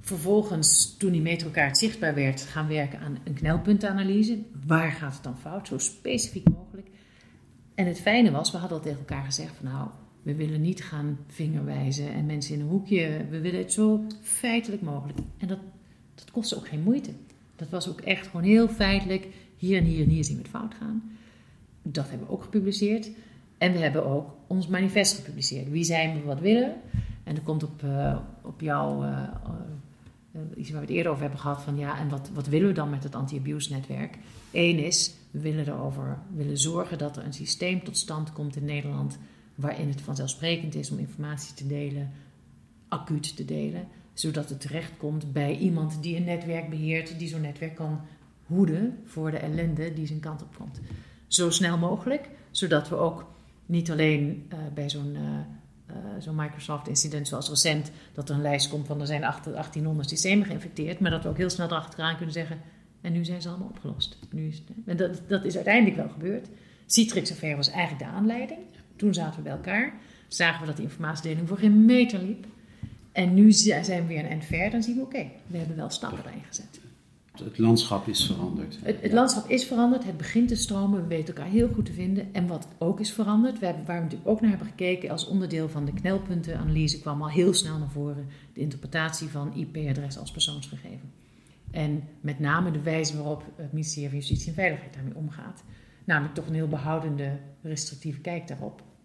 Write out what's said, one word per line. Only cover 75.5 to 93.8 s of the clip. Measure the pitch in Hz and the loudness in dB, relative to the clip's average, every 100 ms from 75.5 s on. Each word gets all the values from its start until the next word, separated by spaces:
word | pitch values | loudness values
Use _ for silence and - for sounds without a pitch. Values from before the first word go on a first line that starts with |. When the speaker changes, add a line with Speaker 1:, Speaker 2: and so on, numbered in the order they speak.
| 175 | -6
Speaker 1:
hebben | 160 156 | -4 -4
wel | 143 | -6
stappen | - - - 127 | -6 -6 -8 -10
erin | - - | -12 -10
gezet. | - - - - - _ _ _ - | -12 -12 -20 -20 -20 _ _ _ -12
Speaker 2:
Het | - - | -12 4
landschap | 113 113 - 98 104 | 6 6 4 -2 -2
is | 101 - | 0 0
veranderd. | 90 90 78 76 - | 0 -2 -4 -6 -8
Speaker 1:
Het, | - 214 | -4 -2
het | - | 4
Speaker 2:
Ja. | 226 | 6
Speaker 1:
landschap | 254 220 - | 6 2 0
is | 247 254 | 0 2
veranderd, | 233 240 254 | 4 4 4
het | 196 160 | 0 -6
begint | - 226 240 | 0 2 4
te | 226 | 2
stromen, | - 196 196 202 | 0 0 2 2
we | 170 | 0
weten | 165 160 165 | -2 -4 -6
elkaar | 160 | 2
heel | 208 233 | 4 4
goed | 220 202 | 2 -2
te | |
vinden. | 165 180 196 196 | -2 0 0 -2
En | 196 175 | -2 -2
wat | 160 - - | -2 -8 -2
ook | 165 - | 0 0
is | 214 | -2
veranderd, | - 202 214 247 - | -2 2 4 4 2
we | 185 | -2
hebben, | 160 151 | -4 -4
waar | 170 | -4
we | |
natuurlijk | 165 - - | -4 -4 0
ook | 220 | 4
naar | 226 | 4
hebben | 196 208 | 2 -4
gekeken | - 180 185 - | -4 -2 0 -2
als | 165 - | -4 -2
onderdeel | 190 180 160 160 | 0 0 0 -2
van | 156 143 | -2 -4
de | |
knelpuntenanalyse, | - 180 196 - 175 165 165 156 156 151 - | -2 0 0 0 -4 -2 -2 2 4 2 0
kwam | - 147 | -2 -4
al | 151 | 0
heel | 151 180 | 6 6
snel | 185 165 156 | 6 2 -2
naar | 143 | -4
voren | 143 147 143 139 - - | -4 -4 -4 -8 -12 -18
de | - | -6
interpretatie | 151 135 - 165 160 156 156 | -6 -4 -4 -2 -2 -2 -6
van | 147 143 - | -4 -4 -4
I | 156 | -6
P-adres | 160 147 135 139 139 | -4 -2 -2 -2 -8
als | 139 | -10
persoonsgegeven. | - - 147 135 - - - - - - - - - - | -2 -2 -2 -10 -12 -12 -14 -16 -20 -20 -20 -20 -18 -8
En | 160 151 147 143 - | -2 0 0 -4 -8
met | 147 139 | -6 -2
name | 147 156 180 | 2 2 2
de | 151 | 0
wijze | 151 160 151 151 | 0 0 0 -2
waarop | 147 151 - - | -4 -4 -8 -12
het | 151 | -6
ministerie | 151 | -4